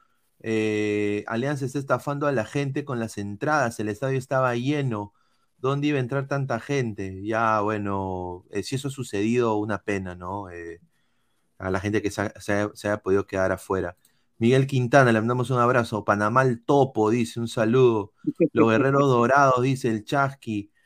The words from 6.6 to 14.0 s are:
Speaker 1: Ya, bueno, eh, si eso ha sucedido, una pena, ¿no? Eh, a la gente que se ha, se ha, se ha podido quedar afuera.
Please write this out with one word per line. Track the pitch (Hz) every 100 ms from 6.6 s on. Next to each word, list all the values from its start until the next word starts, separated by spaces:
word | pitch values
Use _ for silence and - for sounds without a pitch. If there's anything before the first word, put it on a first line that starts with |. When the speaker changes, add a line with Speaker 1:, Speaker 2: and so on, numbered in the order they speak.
| - 143 117 101 95 95
Speaker 1:
Ya, | 104 110 113 110
bueno, | 104 107 101 98 95 92 90 90 _
eh, | 101
si | - 135
eso | 139
ha |
sucedido, | 135 123 101 107 120 117 107
una | 107 101
pena, | - 101 92
¿no? | 90 90 101 95
Eh, | 87 85 82 _ _ _ _ _ _ _ -
a | 95
la | 95
gente | 101 104
que | 101
se | -
ha, | 101 -
se | -
ha, | 101 104 -
se | 104
ha | 104
podido | 92 98 95
quedar | 95 95
afuera. | 92 - 92 90 -